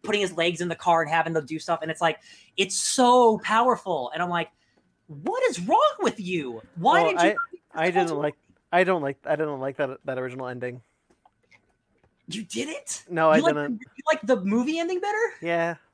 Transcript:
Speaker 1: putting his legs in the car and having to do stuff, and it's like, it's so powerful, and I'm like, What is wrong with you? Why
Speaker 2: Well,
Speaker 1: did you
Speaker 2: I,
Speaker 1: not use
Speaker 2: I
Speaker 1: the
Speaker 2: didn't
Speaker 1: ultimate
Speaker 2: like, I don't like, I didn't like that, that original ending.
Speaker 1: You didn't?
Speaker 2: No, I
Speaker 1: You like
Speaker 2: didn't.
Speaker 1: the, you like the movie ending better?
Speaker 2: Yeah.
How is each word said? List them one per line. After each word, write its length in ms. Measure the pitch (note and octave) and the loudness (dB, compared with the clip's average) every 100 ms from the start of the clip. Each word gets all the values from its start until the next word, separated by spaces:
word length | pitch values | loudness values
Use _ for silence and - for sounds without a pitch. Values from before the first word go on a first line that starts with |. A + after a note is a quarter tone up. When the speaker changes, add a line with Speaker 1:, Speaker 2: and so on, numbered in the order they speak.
Speaker 1:
putting 200 | G3 G#3+ | -2 -2
his 100 | F#3+ | -2
legs 280 | E3 E3+ E3 | 0 -2 0
in 60 | F3 | -6
the 60 | |
car 280 | E3 F3+ E3+ | -4 2 2
and 80 | D#3 | 4
having 240 | E3 D#3+ | 0 0
to 80 | D#3+ | -2
do 160 | C#3 D#3 | -4 -10
stuff, 220 | - E3 | -4 -4
and 80 | D#3+ | -4
it's 100 | D#3+ | -2
like, 200 | E3+ D#3 _ - _ - | -2 -2 _ -20 _ -4
it's 180 | F#3+ - | -2 -2
so 580 | - - B3 B3 A#3 A3 | -2 2 6 8 6 4
powerful, 640 | - A3 B3 A#3+ G3 D#3+ B2 | 2 2 2 0 -2 -4 -4
and 80 | D#3+ | -4
I'm 80 | F3+ | -2
like, 180 | F3 E3 _ _ _ _ _ _ | -2 -4 _ _ _ _ _ _
What 340 | C#3+ F#3 A#4 B4+ | -10 -4 0 0
is 100 | A#3+ | -2
wrong 340 | F3+ G4 D5 C#5 | 0 4 4 2
with 180 | E4+ A3 | -4 -4
you? 440 | F3+ F3+ C3+ A2+ - - | -4 -4 -4 -10 -14 -2
Why 260 | F#3+ E4+ | 2 4
Speaker 2:
Well, 80 | E3 | 4
Speaker 1:
did 20 | |
you 60 | F3 | 4
Speaker 2:
I, 60 | F3 | 2
Speaker 1:
not 100 | G#3+ - | 2 -6
use 80 | - _ | -12 _
Speaker 2:
I 100 | - E3+ | -2 0
Speaker 1:
the 60 | |
Speaker 2:
didn't 100 | F3+ F3 | 2 0
Speaker 1:
ultimate 140 | D3 | 0
Speaker 2:
like, 140 | D3 - _ _ _ | -4 -6 _ _ _
I 120 | F3 | 2
don't 180 | F#3 F#3 | 4 2
like, 160 | C#3 C#3 - | -2 -6 -4
I 100 | D3+ | -2
didn't 240 | D#3 C#3 | -2 -4
like 160 | C3 C3 | -6 -4
that, 220 | C#3 C3+ C#3+ | -6 -6 -6
that 120 | C3 | -6
original 280 | B2+ B2+ B2+ | -6 -8 -10
ending. 320 | B2 B2 B2 _ _ _ _ _ _ _ _ _ _ _ _ _ _ - | -8 -8 -10 _ _ _ _ _ _ _ _ _ _ _ _ _ _ -14
Speaker 1:
You 140 | F3+ | -12
didn't? 600 | F#3 G#3+ C#4 D#4+ - - - | -8 -6 -6 -8 -10 -12 -6
Speaker 2:
No, 180 | E3 D#3+ | 2 6
I 80 | D#3 | 6
Speaker 1:
You 60 | |
like 120 | E4 | 4
Speaker 2:
didn't. 260 | D4 D4 A3+ | 0 -4 -8
Speaker 1:
the, 60 | - - | -10 -10
you 60 | D4+ | -2
like 100 | D#4 | -2
the 140 | G#3 B3 | 2 0
movie 380 | F#3+ A3 B3+ D#4+ | 2 0 0 -2
ending 220 | E4+ F#4 | -2 -4
better? 340 | G4 G#4+ A4+ - | -2 -2 -4 -4
Speaker 2:
Yeah. 320 | E3+ E3+ E3+ E3 _ | -4 0 -2 -4 _